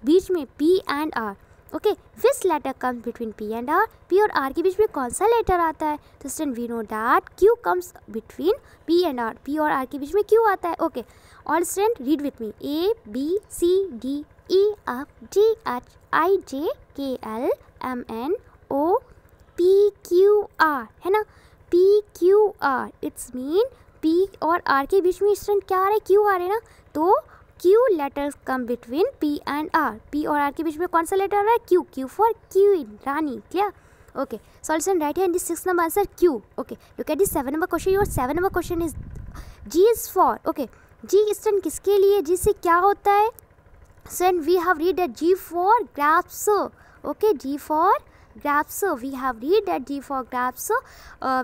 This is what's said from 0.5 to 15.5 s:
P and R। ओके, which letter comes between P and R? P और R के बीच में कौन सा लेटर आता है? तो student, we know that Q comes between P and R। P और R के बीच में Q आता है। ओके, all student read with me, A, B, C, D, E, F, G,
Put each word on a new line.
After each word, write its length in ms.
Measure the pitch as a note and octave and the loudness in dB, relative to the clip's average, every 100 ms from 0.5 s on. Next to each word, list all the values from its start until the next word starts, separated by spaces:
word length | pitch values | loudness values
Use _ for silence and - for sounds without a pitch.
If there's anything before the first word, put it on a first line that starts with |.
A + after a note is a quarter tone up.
| - | -2
P 100 | D4+ F#4 - | 2 2 0
and 180 | C#4+ D#4 - | -4 -4 -4
R। 160 | A3 G3 _ _ _ | -8 -10 _ _ _
ओके, 180 | D#4+ G#4+ F4 _ - | -4 -2 -2 _ 0
which 160 | A#4 C#5 F#4+ | 0 2 0
letter 220 | D4+ C4+ C4 | -2 -4 -6
comes 200 | B3+ A#3+ | -4 -4
between 280 | A#3 - A3+ G#3 | -8 -8 -10 -10
P 100 | G#3 A3+ | -8 -8
and 120 | B3+ E4+ | -2 0
R? 80 | A4 - - | 0 -4 0
P 100 | F#4 | 2
और 100 | G#4 - | 2 0
R 120 | C4+ | -4
के 80 | D4+ | -2
बीच 180 | F4 F#4 | -2 2
में 80 | G#4+ | 0
कौन 160 | D4 A#3+ - | 0 -6 0
सा 80 | G#4 | 2
लेटर 340 | A#4 G#4+ F4+ | 2 2 2
आता 260 | E4 D#4 D#4 | 0 -2 -4
है? 120 | D4+ _ _ | -4 _ _
तो 60 | C#4 | -14
student, 300 | - D4+ A#3 | -6 -6 -4
we 80 | A#3+ | -6
know 120 | A#3 G#3+ | -6 -6
that 400 | G#3+ A3+ E4+ - - | -4 0 0 0 2
Q 120 | G4 A#4 F4 | 4 4 2
comes 240 | F4+ - - - G#3+ | -2 -2 -16 -12 -12
between 420 | - - D4 C#5 - - - | -12 -4 -2 -2 -6 -18 0
P 100 | E4+ F4 | 2 2
and 120 | B3+ A3+ | -2 -6
R। 60 | - - | -8 -8
P 120 | D4+ | -2
और 100 | D4+ C#4 | 0 0
R 100 | C4 | -2
के 60 | C#4+ | -8
बीच 160 | C#4+ | -4
में 80 | F#4+ G#4 | -2 4
Q 160 | A4 A4 | 4 4
आता 200 | F#4+ F4 | 0 -4
है। 80 | - | -4
ओके, 220 | E4 B3 G#3+ - _ - - | -4 -6 -14 -18 _ -20 -4
all 180 | D#4 F4 | -2 -2
student 300 | - G#4 A#4 B3 | 0 0 0 -2
read 180 | D4+ C#4+ | -2 -2
with 160 | - | -6
me, 100 | A3 - - | -12 -10 -8
A, 180 | D#4 F#4 A4+ A3 A3+ | -2 -2 -2 -6 -6
B, 80 | D4 G4 - - | -4 -4 -6 -2
C, 120 | F4 F#4 G4 A#3 | 2 2 0 -8
D, 140 | B3+ C#4+ D4+ _ - | -8 -8 -10 _ -2
E, 120 | F#4 G#4 G4+ - | 2 2 0 -8
F, 180 | A#3+ D4 - A3+ | -10 -10 -16 -4
G, 160 | G4 A4 | 2 2